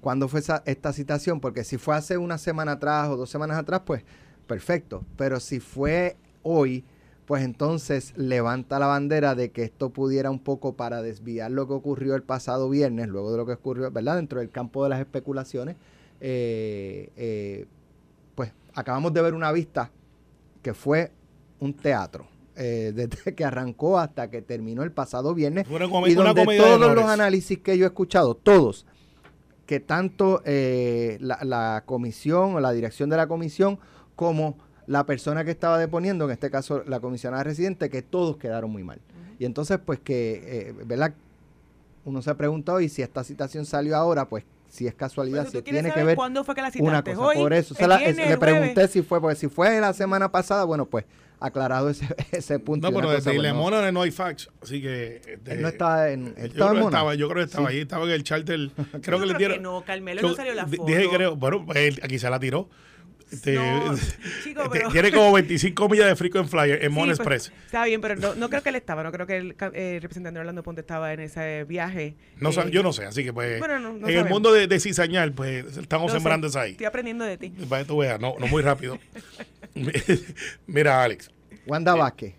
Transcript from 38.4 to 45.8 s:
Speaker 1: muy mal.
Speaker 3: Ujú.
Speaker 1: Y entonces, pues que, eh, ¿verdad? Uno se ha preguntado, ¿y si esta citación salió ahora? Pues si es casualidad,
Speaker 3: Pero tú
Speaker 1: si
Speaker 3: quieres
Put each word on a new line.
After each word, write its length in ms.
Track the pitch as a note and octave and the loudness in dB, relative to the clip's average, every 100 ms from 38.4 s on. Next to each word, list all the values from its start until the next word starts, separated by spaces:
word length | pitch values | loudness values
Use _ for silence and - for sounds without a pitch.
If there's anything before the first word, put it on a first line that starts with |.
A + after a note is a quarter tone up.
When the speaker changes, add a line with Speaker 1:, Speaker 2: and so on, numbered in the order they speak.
| B2 A2+ A2 | -4 -4 -6
Speaker 1:
muy 140 | G#2+ | -8
mal. 140 | F2+ B1 | -10 -14
Speaker 3:
Ujú. 380 | - - E3+ - | -20 -20 -20 -8
Speaker 1:
Y 60 | B2 | -6
entonces, 320 | A2+ D3+ F#3+ | -4 -2 -2
pues 160 | F#3 C#3+ | -2 -6
que, 420 | - B2+ A2+ G#2+ | -2 -2 -2 -4
eh, 300 | - B2 G2 A2 | -8 -10 -10 -14
¿verdad? 300 | A2+ A#2+ D#3 D3+ _ _ _ _ _ _ _ - | -6 -2 -2 -2 _ _ _ _ _ _ _ -18
Uno 160 | C#3+ C3+ | -10 -6
se 100 | C3+ | -4
ha 60 | C#3+ | -2
preguntado, 440 | D3 D#3 C#3+ F#3 | -2 -2 -2 0
¿y 80 | E3 | 0
si 120 | - | -2
esta 220 | B2 - | -6 -6
citación 400 | B2 C#3 C#3 D#3 | -10 -8 -8 -8
salió 320 | D3 D3 D3 D3+ | -6 -2 0 2
ahora? 320 | E3 D#3 C3 | 2 2 -2
Pues 160 | A2 - _ _ | -6 -10 _ _
si 180 | - A#2+ | -6 -6
es 80 | |
casualidad, 500 | A2+ C3 - C3 C#3 | -6 -8 -6 -4 -4
Speaker 3:
Pero 80 | C#3 | -4
tú 60 | B2 | -6
Speaker 1:
si 40 | |
Speaker 3:
quieres 180 | A#2 D3 | -4 -2